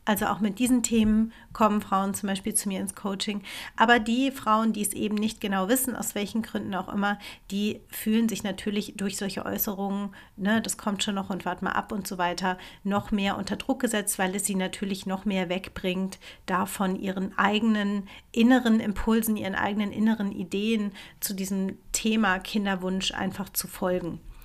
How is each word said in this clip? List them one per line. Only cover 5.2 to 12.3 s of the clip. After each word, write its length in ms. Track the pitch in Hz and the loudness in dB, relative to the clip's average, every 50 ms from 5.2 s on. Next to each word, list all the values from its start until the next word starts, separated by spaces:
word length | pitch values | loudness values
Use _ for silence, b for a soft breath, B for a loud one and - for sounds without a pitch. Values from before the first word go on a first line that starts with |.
| 214 220 - - | 0 -2 -2 -4
genau 300 | - 202 196 190 190 185 | -4 0 0 2 2 4
wissen, 260 | 254 262 - 247 220 | 2 2 2 0 -4
aus 200 | - 226 - - | -4 -4 -4 -4
welchen 260 | 208 202 196 - 226 | -4 -4 -2 -2 -4
Gründen 340 | 220 - - 214 220 214 196 | -4 -2 -4 -6 -4 -4 -4
auch 160 | 180 180 - | -4 -4 -4
immer, 280 | - 202 196 202 208 202 B B B B B - | -2 0 0 0 0 -2 B B B B B -6
die 300 | 196 202 208 214 - - - - | -2 0 0 0 -2 -4 -8 -14
fühlen 380 | - - - 220 220 226 233 | -10 -6 -2 2 2 4 4
sich 160 | 220 214 - - | 2 0 -2 -4
natürlich 520 | 202 190 - - 214 208 208 196 - - | -4 -4 -4 -4 -4 -2 -2 -4 -4 -6
durch 220 | - 196 202 202 - | -6 -4 -4 -4 -4
solche 260 | 202 190 - - - | -4 -4 -4 -4 -4
Äußerungen, 720 | - 196 202 - 226 202 185 196 196 196 202 202 196 B B B B B - | -4 -4 -2 -2 -4 -4 -4 -4 -2 -2 -4 -4 -6 B B B B B -2
ne, 240 | 185 202 220 226 226 | 2 2 4 2 2
"Das 160 | - - - | 0 -4 -4
kommt 240 | - 220 202 196 - | -2 -2 -2 -2 -2
schon 120 | 220 202 | -2 -2
noch 140 | 196 190 - | -2 -2 -2
und 160 | 196 180 - | -4 -4 -2
wart 160 | 180 180 180 | -4 -4 -2
mal 120 | 190 185 - | -2 -2 0
ab" 200 | - 202 - 226 | -2 -2 -2 -4
und 140 | 202 190 | -6 -4
so 100 | - 196 | -4 -2
weiter, 400 | 180 175 175 | 0 0 0